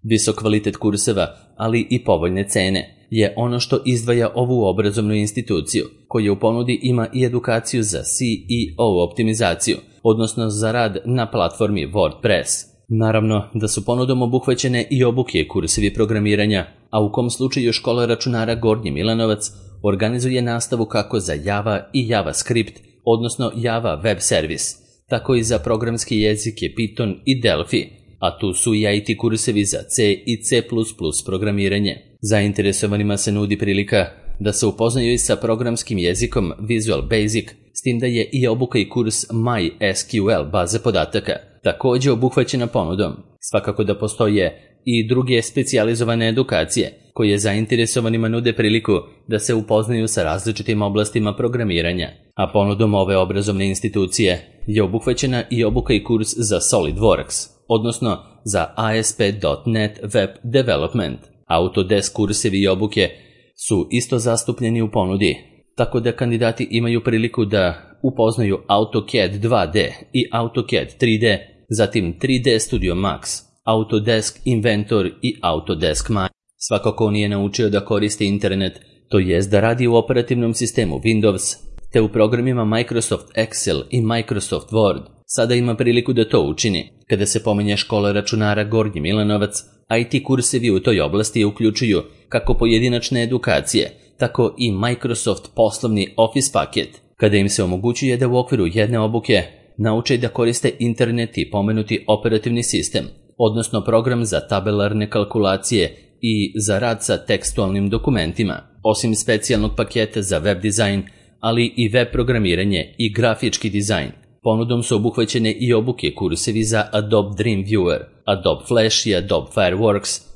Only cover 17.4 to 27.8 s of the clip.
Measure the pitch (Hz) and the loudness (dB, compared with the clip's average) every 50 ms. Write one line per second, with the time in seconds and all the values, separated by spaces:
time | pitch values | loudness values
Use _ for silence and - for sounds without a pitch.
17.4 | 131 131 - 135 120 117 113 - - - 117 123 120 117 113 113 - 131 120 113 | -2 -2 0 0 0 0 0 0 0 0 0 2 2 0 0 0 0 -2 0 0
18.4 | 113 110 117 113 113 110 107 117 113 87 69 76 90 110 113 113 113 110 107 104 | 0 -2 -2 0 2 2 2 2 -2 -4 -4 -2 0 0 0 2 2 2 0 -2
19.4 | - - - - - - - - - 101 98 92 110 110 120 123 123 131 127 123 | -4 -10 -10 -14 -20 -20 -16 -2 0 0 0 2 0 -2 0 -2 -2 0 0 0
20.4 | 120 120 117 117 - - 131 117 110 - - 110 104 - - 107 90 90 76 73 | 0 0 -2 -4 -2 -2 -2 -2 -2 0 0 -2 -2 0 -2 -2 -2 -2 -4 -4
21.4 | 73 98 101 101 104 110 104 95 - - - 135 120 110 120 104 90 76 - - | -2 -2 -2 0 0 -2 -2 -2 -4 -2 -2 -2 0 0 0 0 0 -2 -4 -6
22.4 | - - 123 117 110 - - - _ _ _ _ _ 117 117 113 120 117 - - | -2 0 0 0 0 -2 -8 -20 _ _ _ _ _ 2 2 2 2 -4 -4 -4
23.4 | 127 110 - 120 113 120 113 117 113 104 78 73 92 113 101 85 - - 110 85 | -4 -4 -4 -4 -4 -2 -2 -2 -2 -2 -4 -2 0 -2 -2 0 0 0 0 0
24.4 | 78 78 80 78 - - - - _ _ _ _ _ _ 127 117 - - 131 120 | 0 -2 -6 -6 -6 -8 -8 -12 _ _ _ _ _ _ -6 -4 0 0 0 0
25.4 | 113 113 120 107 - 120 113 107 117 117 117 113 - - 120 107 107 107 107 104 | 2 0 -2 -2 0 -2 -2 0 -2 -4 -4 -6 -4 -2 0 2 2 2 0 0
26.4 | - 113 107 - - - - - 113 104 - - 120 104 92 - - 131 131 123 | -4 -8 -6 -6 -8 -6 -4 -4 -4 -4 -2 -4 -4 -4 -4 -4 -2 -2 0 2
27.4 | 117 107 82 76 80 - - 101 | 2 0 0 0 -2 -2 -2 -4